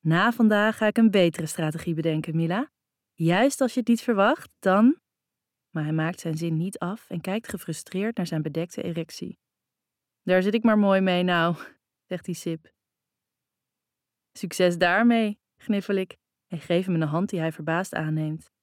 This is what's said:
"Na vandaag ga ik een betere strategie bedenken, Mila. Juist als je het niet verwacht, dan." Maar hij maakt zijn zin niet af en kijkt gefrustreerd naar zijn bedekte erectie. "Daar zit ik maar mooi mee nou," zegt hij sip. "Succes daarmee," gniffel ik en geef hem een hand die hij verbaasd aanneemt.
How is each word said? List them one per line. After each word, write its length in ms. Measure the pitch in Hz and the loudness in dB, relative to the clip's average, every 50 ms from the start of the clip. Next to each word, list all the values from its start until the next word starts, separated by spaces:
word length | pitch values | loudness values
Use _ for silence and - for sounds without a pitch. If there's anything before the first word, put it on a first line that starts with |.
| _ | _
"Na 280 | 156 160 175 202 240 | 2 2 4 2 2
vandaag 440 | 233 - 233 214 214 202 208 220 220 | 2 4 4 4 4 4 2 2 0
ga 100 | - 226 | 2 0
ik 100 | 214 - | 0 4
een 140 | 240 226 220 | 4 4 4
betere 360 | 190 202 180 170 160 - 160 | 6 4 4 4 2 -2 -8
strategie 480 | 156 - - 160 156 156 160 - 175 165 | -6 -4 -4 -4 -4 -4 -4 -6 -4 -4
bedenken, 420 | 156 156 165 156 156 156 - 156 | -2 -2 -2 -2 -2 -4 -2 -2
Mila. 340 | 165 165 165 175 214 285 - _ _ _ _ _ _ _ _ | -2 -2 0 -2 -4 -4 -6 _ _ _ _ _ _ _ _
Juist 480 | _ - 165 165 175 190 240 285 - - | _ -2 0 2 4 4 2 2 2 0
als 140 | 269 240 - | -2 -2 -2
je 40 | 254 | -2
het 100 | 220 - | 0 2
niet 120 | 240 220 | 0 0
verwacht, 500 | - - 233 196 196 226 302 - - - _ _ | 2 -2 2 4 4 2 2 0 -6 -20 _ _
dan." 420 | - 190 185 202 220 254 330 _ _ _ _ _ _ _ _ _ _ _ _ _ _ _ | 0 2 4 6 6 4 4 _ _ _ _ _ _ _ _ _ _ _ _ _ _ _
Maar 120 | _ 160 | _ -6
hij 100 | 151 151 | -4 -2
maakt 280 | 156 156 156 165 190 - | -2 -2 -2 -4 -6 -6
zijn 160 | - 170 156 | -8 -8 -6
zin 200 | 160 170 170 160 | -6 -4 -4 -4
niet 220 | 156 170 196 - - | -4 -4 -6 -6 -8
af 320 | - 175 202 - - _ | -8 -8 -8 -10 -12 _
en 100 | - 170 | -12 -8
kijkt 280 | - 185 190 226 - - | -6 -6 -6 -6 -6 -8
gefrustreerd 680 | - 185 - - 160 - - - - 185 202 226 233 | -12 -12 -10 -10 -12 -12 -12 -8 -6 -4 -4 -4 -4
naar 100 | - 180 | -4 -6
zijn 160 | 165 170 156 | -4 -4 -4
bedekte 400 | 151 156 147 160 170 175 - - | -4 -4 -6 -6 -8 -8 -10 -10
erectie. 560 | - 175 165 165 160 - - - - 180 180 _ _ _ _ _ _ _ _ _ _ _ _ _ _ _ _ _ | -8 -6 -6 -8 -8 -10 -12 -14 -14 -14 -14 _ _ _ _ _ _ _ _ _ _ _ _ _ _ _ _ _
"Daar 200 | _ 180 185 185 | _ 2 2 2
zit 120 | 185 208 208 | 2 2 0
ik 80 | 233 | 2
maar 160 | 226 233 214 214 | 2 4 4 4
mooi 220 | 202 196 190 190 | 4 4 4 4
mee 220 | 190 190 180 180 | 2 2 2 2
nou," 340 | 180 180 175 170 165 170 170 - - - _ _ _ _ _ _ _ | 2 2 2 2 2 2 0 -4 -10 -20 _ _ _ _ _ _ _
zegt 220 | _ 185 175 - | _ -10 -10 -8
hij 80 | - 170 | -10 -10
sip. 380 | - - 170 165 160 160 _ _ _ _ _ _ _ _ _ _ _ _ _ _ _ _ _ _ _ _ _ _ _ _ _ _ _ _ _ _ _ _ _ | -8 -6 -8 -8 -8 _ _ _ _ _ _ _ _ _ _ _ _ _ _ _ _ _ _ _ _ _ _ _ _ _ _ _ _ _ _ _ _ _ _
"Succes 460 | _ - - 170 - - 180 180 175 165 | _ -12 -10 -8 0 2 2 2 4 2
daarmee," 600 | 180 175 180 202 233 240 240 226 220 208 208 _ _ _ _ | 2 2 4 4 4 4 4 4 2 -2 -4 _ _ _ _
gniffel 380 | _ - - 208 202 - - 202 | _ -4 -2 -2 -2 0 -2 -2
ik 220 | 190 190 180 - _ _ _ _ _ _ | -2 -2 _ -12 _ _ _ _ _ _
en 140 | _ - 156 | _ -12 -12
geef 260 | - - 170 175 190 | -4 0 0 0 0
hem 80 | 190 175 | 0 -2
een 140 | 160 160 147 | -2 0 0
hand 200 | 151 170 196 - | -2 -2 -2 -2
die 120 | - 170 | -4 -4
hij 120 | 160 165 | -4 -4
verbaasd 420 | 156 - 151 160 165 175 190 - - | -6 -6 -6 -4 -2 -4 -4 -4 -6
aanneemt. 580 | - 160 156 156 156 156 156 156 160 - _ _ _ | -6 -4 -2 -2 -2 -4 -4 -6 -8 -12 _ _ _